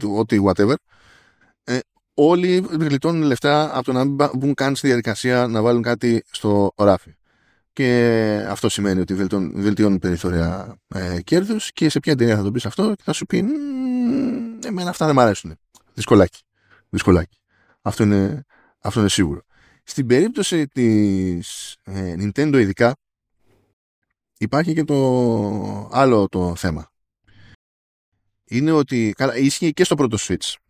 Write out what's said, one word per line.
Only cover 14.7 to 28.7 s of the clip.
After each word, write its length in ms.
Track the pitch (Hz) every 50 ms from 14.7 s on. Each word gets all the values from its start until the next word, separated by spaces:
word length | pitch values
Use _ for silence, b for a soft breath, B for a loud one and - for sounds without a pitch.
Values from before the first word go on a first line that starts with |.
| 208 185 180 180
αυτά 160 | 175 - 165
δεν 80 | 156 143
μ' 60 | 131
αρέσουνε». 360 | 123 110 98 - - 82 78 - _ _ _ _ _ _ _
Δυσκολάκι. 460 | - 107 - 120 101 92 82 - - _ _ b b b b b b b b
Δυσκολάκι. 500 | - 87 - 104 90 87 82 - _ _ _ _ _ _ _ _ _ _
Αυτό 200 | - 107 - -
είναι, 420 | 110 104 101 98 98 101 151 139 139 b b b b b b _
αυτό 220 | - 104 - 117
είναι 80 | 104 95
σίγουρο. 320 | - - 95 76 71 - - b b b b b b b
Στην 240 | b - - 147 131
περίπτωση 600 | 117 123 135 185 226 247 - 190 - 175 165 147
της, 1120 | 139 - 135 120 113 110 104 104 101 95 95 95 92 87 85 90 - - - - - - -
ε, 320 | _ 98 95 98 95 90 85 87
Nintendo 400 | 101 104 - - 147 156 139 131
ειδικά, 340 | 110 95 98 - 120 117 139 - _ _ _ _ _ _ _ _ _ _ _ _ _ _ _ _ _ _ _ _ _ _ _ _ _ _ _ -
υπάρχει 360 | 110 110 131 147 165 170 156
και 100 | 165 151
το 1040 | - 147 139 135 131 127 127 123 120 113 110 104 101 104 104 101 101 101 101 101 101
άλλο 360 | - 127 135 135 120 107 98 95
το 280 | - 92 90 87 85
θέμα. 360 | - - 90 80 73 73 - _ _ _ _ _ _ b b b b b b b _ _ _ _ _ _ _ _ _ _ _ _ _ _ _ _ _ _
Είναι 260 | - 113 123 143 160